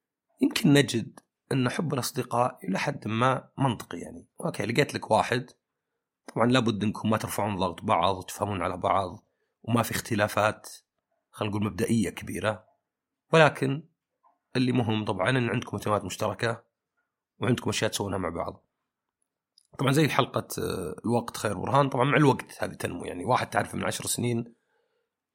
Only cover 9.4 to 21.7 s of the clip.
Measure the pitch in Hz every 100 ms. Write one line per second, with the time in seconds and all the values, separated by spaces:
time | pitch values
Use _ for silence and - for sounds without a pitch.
9.4 | _ _ - 117 110 - - 104 104 -
10.4 | 107 - - - _ _ _ _ _ -
11.4 | 110 101 104 90 - 113 87 - - 85
12.4 | 101 104 _ _ _ _ _ _ - 160
13.4 | 147 - 135 139 - _ _ _ _ _
14.4 | _ 127 127 123 110 110 107 95 95 131
15.4 | 117 113 - 101 101 101 90 - 104 101
16.4 | 117 117 _ _ _ _ _ _ _ -
17.4 | 107 120 - 107 110 - 101 98 87 85
18.4 | 82 87 _ _ _ _ _ _ _ _
19.4 | _ _ _ - 135 139 147 - 127 117
20.4 | - - 90 87 87 - 107 120 117 -
21.4 | 110 92 90